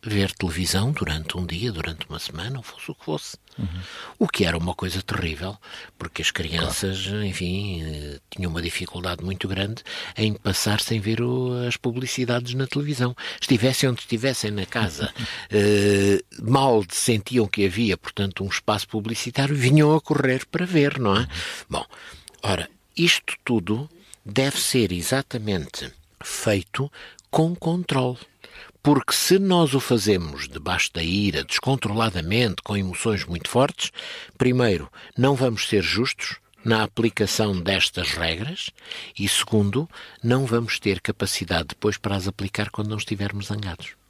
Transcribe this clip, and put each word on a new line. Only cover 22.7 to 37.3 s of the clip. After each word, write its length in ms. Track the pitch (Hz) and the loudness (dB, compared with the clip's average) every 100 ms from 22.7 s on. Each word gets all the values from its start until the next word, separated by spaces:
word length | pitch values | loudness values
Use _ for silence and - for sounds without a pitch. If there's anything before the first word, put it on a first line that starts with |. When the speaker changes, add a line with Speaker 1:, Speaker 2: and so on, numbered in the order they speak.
| _ _ - | _ _ 0
Speaker 1:
isto 380 | 170 - - - | 2 2 -2 -8
tudo 460 | - 117 87 107 151 - - - | 0 0 2 -4 -4 -14 -20 -20
deve 380 | - 104 139 - | -4 0 0 0
ser 300 | - 131 104 | 0 2 2
exatamente 1000 | 87 85 135 - 123 107 95 71 - - - _ _ | 0 0 -2 -2 -6 -2 -2 -4 -10 -12 -14 _ _
feito 680 | - - - 101 - - 139 - - - _ | -10 -4 0 0 0 -6 -6 -6 -20 -20 _
com 240 | - 160 175 | 2 2 2
controle. 640 | 165 175 175 135 127 123 - _ - - - _ | -2 -2 0 0 0 -4 -14 _ -20 -20 -20 _
Porque 320 | - 139 - | 4 4 4
se 260 | - - 190 | -2 4 4
nós 340 | 196 180 156 | 6 6 6
o 60 | 135 | 2
fazemos 680 | - 120 98 95 82 69 - | 2 2 4 2 2 -8 -10
debaixo 440 | 80 80 90 - | -8 -4 -2 -2
da 80 | 85 | -2
ira, 420 | 82 95 101 76 | 0 2 2 0
descontroladamente, 1160 | - - - 131 107 107 113 92 80 107 120 90 | -2 -2 0 0 0 0 0 0 0 2 2 -2
com 140 | - 101 | -4 -2
emoções 480 | 95 87 117 101 - | -2 -2 -2 -2 -2
muito 240 | 85 - | -6 0
fortes, 420 | 120 143 - - - - - - _ | 2 2 0 -8 -8 -16 -16 -18 _
primeiro, 500 | 123 127 123 87 71 - - - | 2 4 4 2 -2 -16 -12 2
não 160 | 131 | 2
vamos 340 | 135 127 110 - | 4 2 0 0
ser 140 | 104 | 2
justos 540 | 82 98 127 - - - _ _ | 2 0 -2 -4 -8 -10 _ _
na 200 | 117 110 | 0 2
aplicação 760 | 107 - 113 - 101 | 2 0 0 2 0